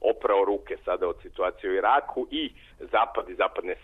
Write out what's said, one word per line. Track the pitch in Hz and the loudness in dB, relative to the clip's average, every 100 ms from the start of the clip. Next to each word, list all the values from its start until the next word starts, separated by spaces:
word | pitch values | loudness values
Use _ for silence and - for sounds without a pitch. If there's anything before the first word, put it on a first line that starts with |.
oprao | - 117 107 98 98 | 0 2 2 4 4
ruke | 101 - 90 - | 0 -4 -8 -4
sada | 90 90 | -2 -2
od | 82 | -4
situacije | 90 - 90 - 95 | -10 -4 -4 -2 -2
u | 95 | 0
Iraku | 104 143 - - 123 | 4 2 0 -6 -6
i | 151 139 - - - | -6 -8 -12 -20 -20
Zapad | - 110 117 - - | -2 2 2 -2 -6
i | 90 | -2
zapadne | 95 - 90 87 | -2 -2 -6 -8